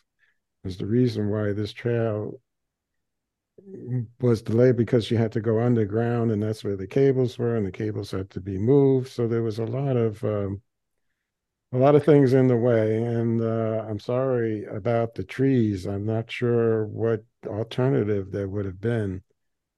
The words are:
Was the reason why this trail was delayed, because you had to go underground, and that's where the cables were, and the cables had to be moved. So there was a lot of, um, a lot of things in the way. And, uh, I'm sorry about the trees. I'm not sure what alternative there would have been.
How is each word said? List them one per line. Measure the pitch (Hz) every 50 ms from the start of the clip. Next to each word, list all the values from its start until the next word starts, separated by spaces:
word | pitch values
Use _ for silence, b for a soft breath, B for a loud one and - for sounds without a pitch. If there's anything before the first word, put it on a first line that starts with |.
| _ _ _ _ _ _ _ _ _ _ _ _ -
Was | 95 90 92
the | 104
reason | 101 113 123 127 120 107 107 104 101
why | 104 107 107 104
this | 98 107 104 101
trail | - - - 120 120 117 113 113 104 107 107 - - - _ _ _ _ _ _ _ _ _ _ _ _ _ _ _ _ _ _ _ _ _ _ _ - 190 196 190 - - 123 123 123 110 - _ -
was | 127 120 113 101
delayed, | - - 110 117 123 131 117
because | 120 110 - 131 117 101 -
you | 117
had | 107 113 107
to | - 117
go | 107 117 110 110
underground, | 120 123 120 113 107 95 104 113 117 117 120 120 117 117
and | 110 101
that's | 107 107 107 - -
where | 104 101
the | 95 95
cables | - - 135 139 139 127 131 127 117 - -
were, | 120 117 117
and | 113 101
the | 92
cables | - - 110 107 104 107 101 -
had | - 95 95 -
to | - 95
be | 92 98 95 95
moved. | 107 123 143 143 139 135 135 127 127 -
So | - - 117 113
there | 117 117
was | 113 113 101 117
a | 113
lot | 110 117 135 143 139 127
of, | 120 113 110 101 95 110
um, | 107 107 104 101 95 98 98 _ _ _ _ _ _ _ _ _ _ _ _ _ _ _ _ _ _ _ _ _ -
a | 127 127
lot | 131 143 147
of | 147 -
things | 165 147 143 139 123
in | 131 131 131 127
the | 123
way. | 113 120 127 117 110 107 110 110 110
And, | 117 120 117 117 117 117 113 117
uh, | 113 113 113 113 110 110 110 110 107 110
I'm | 104 104
sorry | - - 123 127 135 135 127 120 113 113 107 104 -
about | - 110 107 98 120 117 117 113 113 -
the | - 95
trees. | - - - 135 139 135 123 110 107 101 92 90
I'm | 101 101 101 101
not | 110 110 113 113 -
sure | - - 123 120 120 117 117 113 113 110 107
what | 104 104 104 110 113 113 104 - _ _ _ -
alternative | 117 104 104 113 113 - 127 127 135 139 131 107 104 104 98 95 95
there | 98 101 98 95
would | 98 104 98
have | 95 90 98
been. | 107 117 120 113 104 98 92 90 _ _ _ _ _ _ _ _ _ _ _